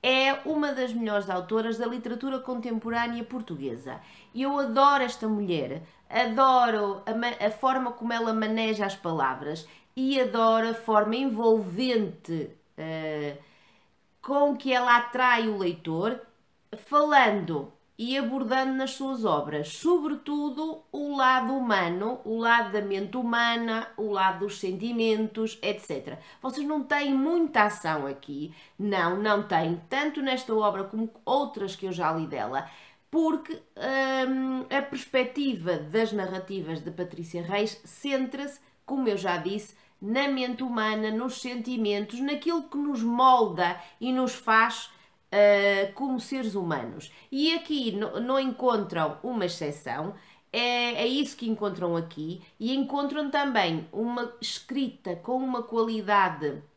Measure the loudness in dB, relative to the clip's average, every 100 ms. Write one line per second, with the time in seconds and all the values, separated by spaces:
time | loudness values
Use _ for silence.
0 | 4 4 4 0 0 0 0 0 -2 -2
1 | 0 0 0 -4 0 0 0 -2 -4 -4
2 | -6 -6 -4 -6 -4 -6 -4 -4 -2 -2
3 | -2 -4 -8 -10 -8 -6 -6 -6 -10 -14
4 | -16 -20 -14 -4 -2 0 2 6 6 6
5 | 2 -2 -2 0 0 -2 -2 -6 -12 _
6 | _ 0 0 6 6 8 4 2 0 -4
7 | -4 -2 -2 0 -2 2 0 2 -2 -4
8 | -4 -2 0 0 0 0 0 0 -2 -4
9 | -4 0 0 0 -6 -8 -10 -20 _ -4
10 | 0 2 2 4 4 4 2 -2 2 4
11 | 4 0 0 2 4 4 2 -2 2 2
12 | 0 -6 -6 -4 -6 -12 _ -12 -8 -6
13 | -4 -4 -6 -8 -18 _ _ _ _ _
14 | _ _ -2 2 2 2 0 2 6 4
15 | 4 2 4 4 2 0 -2 -2 -4 0
16 | 0 -2 -10 _ _ _ _ -18 2 4
17 | 6 6 6 4 -2 -4 -6 _ _ -10
18 | -4 -2 -2 -2 0 0 0 0 -4 -4
19 | -6 -2 0 0 0 -4 -6 -2 2 2
20 | 2 -6 -4 -4 -4 -4 -8 -8 _ -8
21 | -4 2 4 4 2 -2 2 2 2 -2
22 | -4 -6 -4 0 4 4 2 -2 -2 -4
23 | -4 -4 -2 2 2 2 0 -4 -6 -6
24 | -4 2 2 2 -6 -4 -6 -4 -4 2
25 | 2 2 0 -2 -4 -2 -4 -4 -6 -8
26 | -8 -14 -16 -10 -8 -4 -2 -4 0 0
27 | 2 2 2 2 2 4 4 2 -2 -2
28 | -4 -8 -10 -10 -10 -12 -20 -6 -2 2
29 | 2 2 2 2 2 0 0 -2 -4 -2
30 | -2 -2 -2 -2 0 2 2 0 -6 -4
31 | -6 -6 0 0 0 -4 -8 -6 -6 -2
32 | 0 0 -4 -4 -2 -4 -6 -18 -20 _
33 | _ 2 2 0 -4 -12 -12 -8 -2 0
34 | 2 2 0 0 -2 -4 0 -2 -2 -8
35 | -2 0 0 0 -2 -2 -2 -2 0 0
36 | 2 0 -4 -6 -6 -8 -6 -6 -8 -6
37 | -8 -6 -8 -6 -2 0 0 -4 -14 -8
38 | -2 0 -2 -4 -8 -10 _ _ -6 0
39 | 0 0 0 -2 -2 -4 -8 -16 _ _
40 | -2 0 2 0 -2 -4 -4 0 0 0
41 | -2 -2 -4 -6 -8 -6 -4 -2 0 0
42 | -2 -4 -4 -2 -2 -2 -4 -4 -2 0
43 | 0 6 8 8 4 2 0 -2 -12 _
44 | -2 0 0 -2 4 6 6 0 -10 -16
45 | _ _ _ 6 8 8 6 4 0 -2
46 | -2 -2 -2 -4 -2 -2 -2 -2 -4 -10
47 | -16 -20 -8 0 2 2 -2 -2 0 -2
48 | -4 -4 0 0 0 0 2 2 0 -2
49 | -2 -2 -6 -2 -2 -2 -6 -6 -8 -6
50 | -6 -10 -20 -20 _ -2 0 0 -2 0
51 | 0 0 -2 -4 -4 -2 -2 -2 -2 -2
52 | -4 -8 -8 -10 -14 _ -2 0 0 -2
53 | -2 -2 -2 0 2 2 2 0 -4 -4
54 | -4 -4 -8 -8 -10 -10 -6 -4 -4 -6
55 | -10 -8 -4 -2 -2 -4 -2 0 0 0
56 | 4 4 4 2 -4 -4 -14